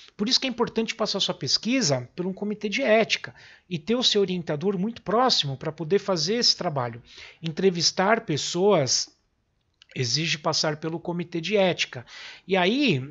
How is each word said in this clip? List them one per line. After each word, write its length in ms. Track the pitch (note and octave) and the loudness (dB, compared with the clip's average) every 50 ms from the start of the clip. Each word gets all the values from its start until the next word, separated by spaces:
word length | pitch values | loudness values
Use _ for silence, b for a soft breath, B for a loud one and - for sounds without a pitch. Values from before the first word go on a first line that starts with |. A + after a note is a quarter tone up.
| B B B | B B B
Por 100 | - G#3 | -4 0
isso 120 | A#3+ B3 - | 2 2 2
que 60 | - | 0
é 40 | C4 | 0
importante 440 | A#3 - A#3 - - A3+ A3+ A3 - | 0 0 -2 -2 0 -2 -2 -2 -2
passar 260 | - G#3+ G3+ - G3 | -4 -2 -2 -2 -2
sua 140 | - - F3+ | -2 -2 -2
pesquisa 760 | - D3+ B2+ - - - G#3+ B3+ C4+ A3 C#3+ C#3 B2+ B2 - - | -4 -4 -2 -2 -2 0 0 0 2 2 2 0 0 -2 -6 -8
por 100 | - F3 | -6 -6
um 80 | F#3+ F#3 | -6 -6
comitê 340 | - G#3 G#3 G#3+ G#3 - | -6 -6 -6 -6 -6 -6
de 140 | G#3+ G3 A#3 | -4 -2 0
ética 520 | C4+ A3+ G#3+ A3+ G#3+ A3 - - - - - B B B B B B B | 2 4 4 4 4 2 0 -4 -4 -6 -18 B B B B B B B
e 100 | F3+ D#3+ | -8 -6
ter 160 | - - A3+ | -2 0 0
o 80 | B3+ A3+ | 2 2
seu 180 | - G#3+ G#3 | 2 4 2
orientador 560 | G3 F3+ F#3 F3+ D#3+ - D#3 D3 D#3+ G3+ G3+ | 2 2 0 -2 -2 -4 -4 -2 0 -2 0
muito 240 | F3 F#3 A3+ A#3 - | 0 -2 -2 -4 -6
próximo 540 | - - G3+ A#3 C4 B3 - - - C#3 C3+ | -4 0 2 4 4 4 4 2 0 -2 -4
pra 160 | B2+ - D#3 | -6 -6 -6
poder 280 | D3+ - E3+ D#3 G3 G3 | -6 -6 -2 0 0 0
fazer 360 | - - F#3+ E3 D3 F3 A3+ | 2 0 -2 -2 0 0 0
esse 200 | B3 A3 - - | 2 2 2 2
trabalho. 460 | - F3+ F3 D3+ C3+ B2 A#2+ A#2 A#2+ - B B B B B B B | 2 0 -4 -2 -2 -4 -4 -6 -10 -16 B B B B B B B
Entrevistar 800 | E3 E3 D3+ - F3+ G3 F3 E3+ D#3 - - - F#3 G3+ A3+ A3+ | -10 -8 -2 2 2 2 2 2 0 0 2 2 4 4 4 2
pessoas 880 | A3+ - D#3 C3+ - - - F3 F#3+ G#3 G3 D#3+ C3+ A#2 - - - - _ _ _ _ _ _ _ _ _ _ _ _ _ _ - - - | 2 -2 -4 -2 -2 -4 -2 2 4 4 4 4 2 2 0 -2 -2 -4 _ _ _ _ _ _ _ _ _ _ _ _ _ _ -20 -10 -6
exige 420 | - B2+ A2+ B2 D3 E3 D#3+ D#3 | -4 -2 -2 0 -2 -2 -2 -4
passar 400 | D3+ - E3+ D3+ - - D#3 D3+ | -2 -2 -2 -2 0 0 -2 -2
pelo 220 | D3+ - D#3+ D#3+ D#3+ | -4 -6 -6 -6 -6
comitê 420 | - F3+ E3+ F3 E3+ F3 F3+ F3 | -6 -6 -6 -6 -6 -6 -6 -6
de 160 | D#3+ F3 G#3+ | -4 0 2
ética. 480 | G3+ F#3+ F3+ D#3 - - - - A#2+ - B B B B B B B B | 2 4 2 2 0 -4 -6 -8 -14 -14 B B B B B B B B
E 80 | - F#3+ | 0 2
aí, 440 | F#3 F3+ F#3+ A#3 C#4 D4 B3 D#3 B2+ C3 C#3+ | 2 4 4 2 4 4 2 2 2 -2 -6